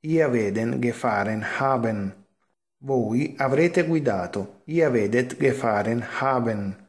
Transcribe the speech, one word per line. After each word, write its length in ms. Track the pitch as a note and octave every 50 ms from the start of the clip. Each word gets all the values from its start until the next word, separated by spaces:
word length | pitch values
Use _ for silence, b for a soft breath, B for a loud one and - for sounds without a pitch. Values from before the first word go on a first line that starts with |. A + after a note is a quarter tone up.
Ihr 300 | - D#3 D#3+ D#3+ D#3 C#3
werden 480 | B2 A#2+ A2 G2+ G2 G#2+ A2+ A#2 B2+ C3
gefahren 640 | A#2+ A#2+ A2+ - - B2 G#2+ G2+ G2+ G#2 A2 A2 G#2+ G#2+ - -
haben. 540 | C3+ C3+ C3+ B2 A#2 A2+ A2 G#2 G2+ F#2+ - - - _ _ _ _ _ _ _ _ _ _ _
Voi 580 | C#3 C3+ C3+ B2+ A#2 G#2+ A2+ B2 D3 D3 - -
avrete 480 | C#3 C3+ C3 C#3+ E3 F3 E3+ F3+ E3+
guidato. 760 | D#3+ E3 D#3+ C#3+ A#2+ G#2 F#2+ F2 E2+ - G2+ F#2+ - - - _
Ihr 280 | - D#3 E3 D#3+ D3 B2
werdet 460 | A#2 G#2 G2+ A2 B2 B2+ B2 - -
gefahren 640 | C#3+ C3+ A#2+ C3+ - A#2 G#2+ G#2 G#2 A2 A#2 A#2+ A#2 - - -
haben. 560 | C3+ C3+ C3+ B2+ A#2 A#2 A2 G#2 G2+ G2 F#2+ - -